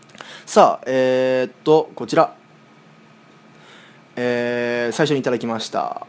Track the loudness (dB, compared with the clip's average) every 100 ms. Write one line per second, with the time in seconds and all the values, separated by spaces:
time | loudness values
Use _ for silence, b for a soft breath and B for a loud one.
0 | -20 B B B 0 4 4 2 -2 0
1 | 2 2 0 0 -4 -4 2 2 2 -8
2 | -2 2 2 -2 _ -20 -20 -20 -20 -20
3 | -20 -20 _ -20 -20 B B B B B
4 | _ -6 -4 -2 -2 -4 -4 -2 -2 0
5 | 0 0 0 -2 -4 -6 -6 -6 -6 -8